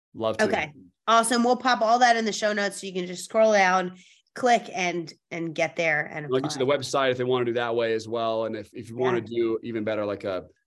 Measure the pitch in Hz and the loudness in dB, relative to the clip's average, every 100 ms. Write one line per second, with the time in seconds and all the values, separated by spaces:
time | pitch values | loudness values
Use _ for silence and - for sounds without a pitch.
0 | _ 110 110 107 - 190 156 - - _ | _ -4 -2 0 0 0 -4 -10 -20 _
1 | - 226 226 240 233 247 254 233 220 240 | 2 4 4 2 2 2 2 2 4 4
2 | 247 233 220 190 214 208 202 190 196 180 | 6 4 0 -2 -2 0 -2 -4 -8 -6
3 | 180 180 - 220 220 208 185 185 180 - | -6 -8 -2 4 6 6 4 4 0 -8
4 | - _ _ - 247 233 - - 175 175 | -20 _ _ -2 2 2 0 -4 -4 -4
5 | 156 - - 170 165 160 160 - 165 151 | -8 -14 -12 -8 -6 -2 -2 0 0 0
6 | 156 156 147 131 147 139 127 143 127 143 | -2 -8 -2 -2 -2 -2 0 0 0 0
7 | 131 127 127 127 120 117 120 117 113 113 | 0 0 0 0 0 -2 0 0 0 -2
8 | 107 117 113 113 110 110 104 - 110 117 | -4 -4 -2 -2 -4 -6 -12 -14 -10 -2
9 | 127 120 110 117 113 110 117 110 107 107 | 0 0 -2 -2 0 -2 -4 -6 -4 -2
10 | 104 101 104 92 85 _ | -4 -4 -4 -6 -8 _